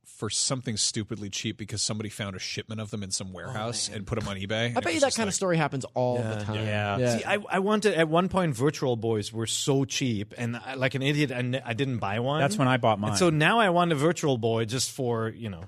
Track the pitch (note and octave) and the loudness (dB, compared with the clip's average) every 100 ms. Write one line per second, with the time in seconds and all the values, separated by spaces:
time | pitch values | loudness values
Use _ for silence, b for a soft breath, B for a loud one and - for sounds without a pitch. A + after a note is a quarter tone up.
0 | - - G#2+ - - C3 A#2+ G#2+ - A#2 | -20 -8 -4 -2 -2 -2 -4 -2 -2 -2
1 | G#2 G#2 G2+ - A2+ G#2 G#2 G#2 - G#2+ | -4 -6 -8 -6 -6 -6 -8 -4 -4 -4
2 | G#2 - G2+ F#2 - - - A2 G#2 A2 | -6 -6 -8 -6 -8 -8 -8 -8 -8 -8
3 | F#2+ - F#2+ F#2 F2+ A2+ A2+ A2+ - G#2+ | -6 -6 -8 -10 -10 -6 -6 -4 -6 -6
4 | F#2+ A2 G#2 G2 G2 A2 A#2+ A#2+ - D#4+ | -6 -4 -4 -6 -4 0 0 0 -2 2
5 | C4+ - G#3+ - F#3+ E3 C#3+ C#3 A#2 B2 | 2 2 -2 0 0 2 2 -2 -4 0
6 | B2 B2 A2+ G#2+ G#2 G#2+ G#2+ G#2 G#2 G2+ | 0 0 -2 -2 -4 -2 0 0 0 2
7 | B2 A2+ E3+ G3+ G#3 F3+ G3 G#3+ G#3 D#3+ | 2 2 0 -2 0 0 2 2 4 4
8 | D#3+ E3 F#3 G3 F3 A#2 C#3+ D3+ C#3 A#2 | 4 4 2 2 0 2 0 2 0 0
9 | A2+ A2 G#2 A2 A2+ - - C3+ B2+ - | 0 0 -2 -4 -2 0 2 2 2 0
10 | C3+ G#2 G#2+ - A#2+ A#2+ - C3 C3 C3 | 0 0 -4 -6 -4 -4 -8 -2 0 2
11 | C3+ D3 C#3+ B2 B2 C3 A#2+ A2+ C3+ A#2+ | 0 2 2 0 -2 -2 -2 -2 0 0
12 | G2 G#2+ B2+ D3+ C#3+ G#2+ C3 B2+ A#2 G2+ | -2 0 0 2 2 4 4 4 4 4
13 | G#2+ G2+ E3+ D#3 D#3+ A3+ G3+ F3 F3 D3 | 2 2 4 6 6 6 6 4 4 4
14 | D#3 F3 D3 B2+ A#2 A2+ A2+ B2+ - - | 2 2 2 2 2 0 0 -2 -4 -2
15 | B2 A#2 A2 F#2 A2+ F2 | -2 0 -2 -6 -8 -10